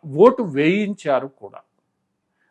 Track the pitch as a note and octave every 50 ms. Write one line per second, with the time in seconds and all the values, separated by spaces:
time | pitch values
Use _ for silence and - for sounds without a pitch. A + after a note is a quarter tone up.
0 | - D3+ C3+ D3+ G3+ B3+ B3+ B3+ A#3 F3 C3 C#3 D3+ D#3+ F#3+ G#3 G#3+ G3 G#3 -
1 | - D3+ C3+ B2 C3 C#3 - _ G#2+ G2 - - - _ _ _ _ _ _ _
2 | _ _ _ _ _ _ _ _ _ _